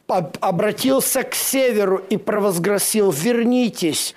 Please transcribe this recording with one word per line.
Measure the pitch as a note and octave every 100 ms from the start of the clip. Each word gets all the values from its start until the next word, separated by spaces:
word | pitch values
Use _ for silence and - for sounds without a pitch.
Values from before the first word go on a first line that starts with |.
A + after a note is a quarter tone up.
| _
об-, | G#3 F3 -
обратился | G#3 F3 G#3 G#3 C4 C4+ B3+ C4
к | B3
северу | - - C4+ B3+ G#3+ G3 F#3
и | F#3+ G3+
провозгласил: | - G#3 G3+ F3 E3+ G3+ - A3 G3
«Вернитесь, | D3 F#3+ A#3 A#3 B3 A#3+ - E3+ C3+ -